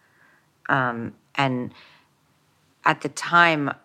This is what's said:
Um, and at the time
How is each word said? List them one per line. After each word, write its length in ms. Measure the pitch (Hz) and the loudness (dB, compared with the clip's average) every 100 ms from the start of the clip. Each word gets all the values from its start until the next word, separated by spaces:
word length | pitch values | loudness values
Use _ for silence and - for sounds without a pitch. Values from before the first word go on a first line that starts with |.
| _ _ _ _ _ _ - | _ _ _ _ _ _ -2
Um, 460 | 139 123 117 110 - _ | -2 -2 -4 -8 -12 _
and 380 | - 139 123 113 - - - _ _ _ _ _ _ _ _ | -4 -2 -2 -6 -12 -20 -20 _ _ _ _ _ _ _ _
at 160 | 156 156 | -2 0
the 80 | 143 | -4
time 640 | - - 170 170 156 139 - | -8 0 4 4 4 -2 -6